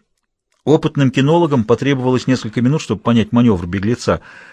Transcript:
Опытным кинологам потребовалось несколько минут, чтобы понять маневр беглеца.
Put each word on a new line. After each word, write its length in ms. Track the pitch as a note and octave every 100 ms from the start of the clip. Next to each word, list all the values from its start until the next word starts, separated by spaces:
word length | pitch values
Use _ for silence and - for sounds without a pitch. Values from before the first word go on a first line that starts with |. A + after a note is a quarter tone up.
| _ _ _ _ _ _
Опытным 480 | - D#3 D#3 D3 C3+
кинологам 520 | C3+ C3+ E3+ E3+ C#3
потребовалось 640 | G#2+ A#2 C3 C3+ B2+ B2+ -
несколько 340 | B2+ A2 A#2+
минут, 200 | A#2+ D3+
чтобы 200 | - G2+
понять 300 | - A#2 G#2+
маневр 340 | A#2+ A#2+ F#2 F2
беглеца. 560 | F#2+ G2+ B2 - F2+ - - -